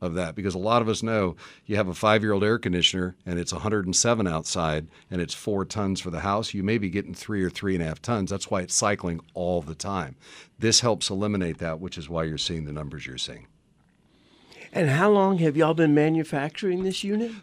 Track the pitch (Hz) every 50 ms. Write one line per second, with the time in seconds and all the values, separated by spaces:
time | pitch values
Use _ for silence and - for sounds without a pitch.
0 | - 90 82 90 90 82 80 - 92 98 87 90 92 107 117 120 117 107 110 -
1 | - 113 113 107 98 90 82 - - - - - _ - 107 101 107 92 87 -
2 | - 107 107 107 101 107 104 98 98 104 113 117 - - 90 87 82 - - 95
3 | 90 90 92 - _ 92 87 87 87 - - 85 87 107 107 104 95 90 92 -
4 | - 120 120 110 104 92 82 80 80 - - 95 82 80 78 78 78 80 - -
5 | - - 95 90 87 80 - - - - 104 98 95 - - 107 104 98 95 87
6 | - 92 82 80 80 98 101 104 113 - - 101 95 101 110 117 101 95 82 101
7 | - - 90 - - - 110 101 95 87 82 - - 101 95 90 82 80 80 -
8 | - - 120 107 95 90 101 95 - - 110 98 90 85 - - - 104 104 95
9 | - 90 85 82 80 - - - 90 87 90 87 80 78 80 - - 98 98 92
10 | 82 69 65 - - - - - - - _ - - 110 113 - - 123 107 92
11 | - - 104 95 104 104 104 98 92 85 80 - 87 82 78 78 90 90 - 90
12 | 80 73 85 82 80 80 78 71 - - 85 80 78 73 73 73 73 71 69 73
13 | 67 - 64 65 - - - - 123 - _ _ _ _ _ _ _ _ _ _
14 | _ _ _ _ _ _ _ _ _ - - - - - - 196 180 147 135 151
15 | 185 208 208 202 190 190 196 175 165 160 139 151 160 156 160 156 165 156 147 147
16 | 151 156 160 165 160 - - 147 139 156 - - - 196 180 180 185 190 185 -
17 | - 202 202 214 233 233 226 208